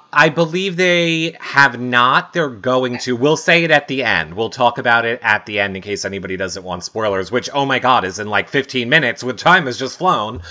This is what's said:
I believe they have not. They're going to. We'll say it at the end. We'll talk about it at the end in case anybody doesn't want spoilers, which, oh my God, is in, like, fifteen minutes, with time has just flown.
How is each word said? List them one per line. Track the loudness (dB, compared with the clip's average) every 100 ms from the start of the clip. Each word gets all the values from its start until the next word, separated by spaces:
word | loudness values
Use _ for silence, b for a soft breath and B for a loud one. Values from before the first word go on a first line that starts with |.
| -4
I | 2 2
believe | 2 -2 -2 -4 0
they | 2 2 2 0 -4 -6
have | -2 4 4 2
not. | 0 4 4 4 0
They're | -4 -4
going | -4 0 0 0 -4
to. | -4
We'll | 0 2 2
say | 2 2
it | 4
at | 2 0
the | -4
end. | 0 0 -2
We'll | -4 -4
talk | 2 0 2
about | 2 2
it | 2 -2
at | 0 0
the | 0 -4
end | -2 -4
in |
case | -8 -6 -6
anybody | -8 -8 -6
doesn't | -6 -8
want | -10 -10
spoilers, | -8 -4 -2 -2 -2
which, | -4 -2
oh | -2 0
my | 0
God, | 2 2 0
is | -6
in, | -4
like, | -2 -2
fifteen | -4 -2 -4 2
minutes, | 2 2 0
with | -6 0
time | 4 4 2
has | -6
just | -8 -2
flown. | 0 0 -2 -8 -14